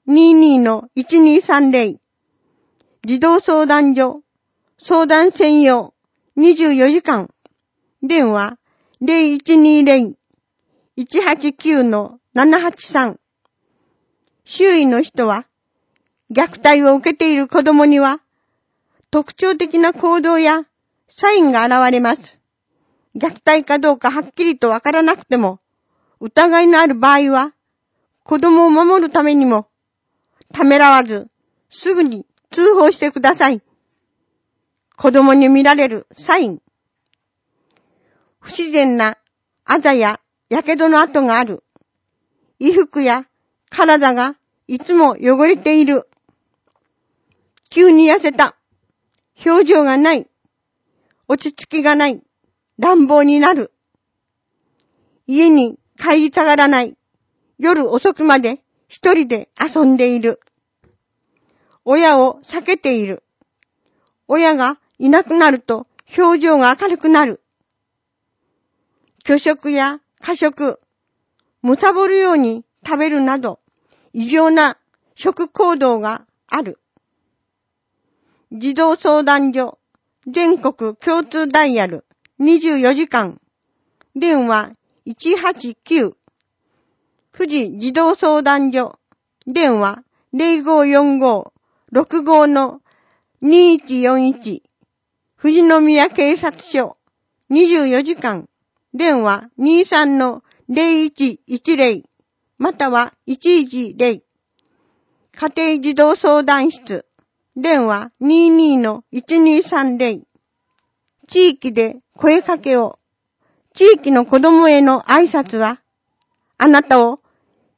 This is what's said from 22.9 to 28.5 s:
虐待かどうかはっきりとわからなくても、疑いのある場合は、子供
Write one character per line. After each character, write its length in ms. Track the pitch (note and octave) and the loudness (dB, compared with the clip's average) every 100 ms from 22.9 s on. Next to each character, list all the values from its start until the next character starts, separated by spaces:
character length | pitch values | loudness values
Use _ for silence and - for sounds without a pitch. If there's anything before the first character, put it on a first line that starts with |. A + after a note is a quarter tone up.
| _ _ | _ _
虐 260 | A3 D4+ - | -10 -8 -6
待 200 | - D#4 | -2 -2
か 140 | C#4+ C#4+ | 0 -2
ど 140 | D4+ | 0
う 60 | C4+ | -2
か 120 | - | -4
は 100 | C4+ | -6
っ 120 | D4 | -8
き 120 | - | -6
り 140 | E4+ C4+ | -4 -2
と 100 | A#3+ | -2
わ 120 | A3 | -4
か 120 | C#4+ | -2
ら 100 | D#4+ | -2
な 140 | D#4+ F4 | 0 -2
く 100 | - | -4
て 100 | B3 | -4
も、 240 | G3+ F#3+ _ _ _ _ _ _ | -4 -6 _ _ _ _ _ _
疑 440 | A3+ - E4+ E4+ | -6 0 2 2
い 40 | F4 | 2
の 140 | E4 | 4
あ 60 | E4 | 2
る 80 | |
場 260 | A#3+ C4 C#4+ | 0 2 2
合 100 | C#4 | 0
は、 220 | C4+ C#4+ - _ _ _ _ _ _ | -2 -4 -10 _ _ _ _ _ _
子 140 | - D4+ | -6 -2
供 280 | E4 | 2